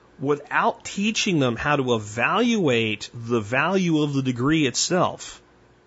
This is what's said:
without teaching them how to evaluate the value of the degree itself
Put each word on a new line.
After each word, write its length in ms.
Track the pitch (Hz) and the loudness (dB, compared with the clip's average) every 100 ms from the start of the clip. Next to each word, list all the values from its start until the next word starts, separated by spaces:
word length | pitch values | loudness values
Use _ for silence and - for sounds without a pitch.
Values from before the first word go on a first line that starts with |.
| _ - | _ -6
without 640 | 135 143 - 147 208 - - | -2 -2 0 0 0 -2 -8
teaching 540 | - 208 214 214 165 | -4 -2 0 0 2
them 160 | 127 110 | 2 0
how 200 | 147 147 | 0 0
to 200 | 127 117 | 2 0
evaluate 1120 | 104 110 131 185 240 226 156 120 113 104 - | -2 -2 0 2 2 2 2 2 0 -4 -10
the 280 | 120 117 120 | -10 -2 -2
value 600 | 104 127 160 190 175 156 | 0 -2 0 2 2 2
of 100 | 151 | 2
the 80 | 139 | 0
degree 460 | 131 120 131 160 139 | -2 0 2 2 2
itself 760 | - - 180 120 - - - - _ _ _ | 0 0 0 0 -2 -14 -18 -20 _ _ _